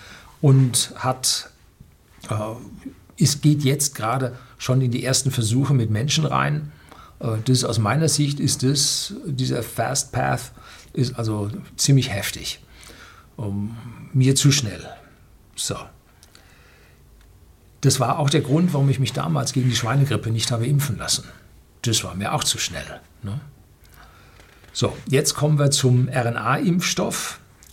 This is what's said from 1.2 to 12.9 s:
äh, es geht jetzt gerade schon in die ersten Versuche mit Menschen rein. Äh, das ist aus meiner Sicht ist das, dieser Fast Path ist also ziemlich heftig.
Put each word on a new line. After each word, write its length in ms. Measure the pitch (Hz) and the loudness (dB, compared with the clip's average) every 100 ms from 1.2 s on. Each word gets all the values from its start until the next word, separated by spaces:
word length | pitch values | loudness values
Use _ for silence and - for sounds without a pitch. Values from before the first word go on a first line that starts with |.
| - - - - _ - - _ _ - - | -2 -4 -6 -18 _ -20 -20 _ _ -18 -8
äh, 920 | 107 107 113 - - - - - - | -6 -6 -8 -14 -16 -16 -18 -16 0
es 180 | 156 - | 2 4
geht 220 | 147 151 | 2 4
jetzt 320 | 131 135 - | 2 0 -2
gerade 420 | - 110 131 127 - - - | -4 -2 -2 -4 -6 -18 -8
schon 220 | - 127 | 0 2
in 100 | 131 | 2
die 140 | 117 | 0
ersten 260 | 117 135 139 | 0 0 0
Versuche 440 | 127 110 120 139 | 0 0 2 2
mit 160 | 139 110 | 2 2
Menschen 340 | 107 143 160 | 0 0 0
rein. 480 | 147 135 139 151 151 - - - - - | 0 0 0 -2 -6 -12 -20 -20 -20 -10
Äh, 160 | - 110 | -6 -2
das 140 | 110 127 | 2 2
ist 60 | |
aus 140 | - 110 | 2 0
meiner 300 | 104 135 160 | 2 2 2
Sicht 320 | - 143 147 | 2 0 0
ist 220 | 147 - | -2 0
das, 520 | 127 143 - - - 208 226 | 0 0 0 -2 -6 -8 -6
dieser 360 | 127 127 127 | -4 -2 -2
Fast 500 | 113 - 117 135 - | -4 -4 -4 -4 -4
Path 400 | 127 135 131 - - - - - | -2 -2 -2 -6 -16 -20 -20 -8
ist 240 | - 120 - | -2 -2 -2
also 340 | 110 107 101 - - - | -4 -2 -4 -6 -10 -2
ziemlich 340 | - 135 110 | 4 4 4
heftig. 500 | 95 - - - - - - - | -2 -6 -8 -10 -12 -16 -20 -20